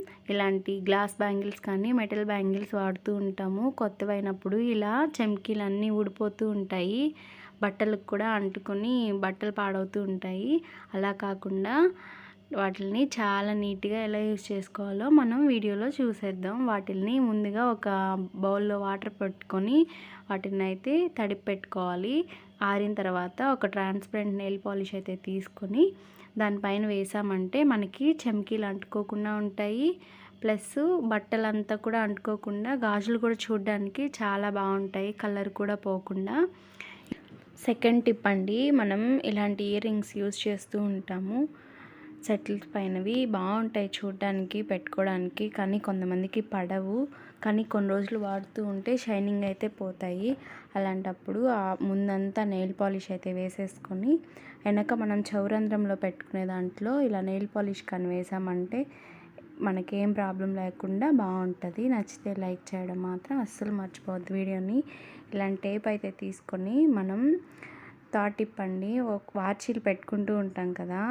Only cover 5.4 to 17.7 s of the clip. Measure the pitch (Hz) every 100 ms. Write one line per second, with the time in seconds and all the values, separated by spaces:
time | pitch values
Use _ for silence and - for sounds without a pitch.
5.4 | 208 214 196 202 214 214 202 196 208 202
6.4 | 220 208 190 185 180 233 302 302 - -
7.4 | - - 208 196 214 208 - 202 220 214
8.4 | 196 190 196 202 226 254 220 196 190 190
9.4 | 214 208 202 190 190 208 196 185 185 185
10.4 | 233 320 - - - 196 196 196 202 190
11.4 | 196 190 202 277 370 370 - - - -
12.4 | - 247 196 190 196 220 285 - 208 196
13.4 | 202 208 202 196 208 214 220 214 214 208
14.4 | - 196 190 - 202 196 254 302 240 247
15.4 | 294 233 208 202 247 285 247 208 196 185
16.4 | 185 233 254 208 196 190 202 262 247 214
17.4 | 208 214 247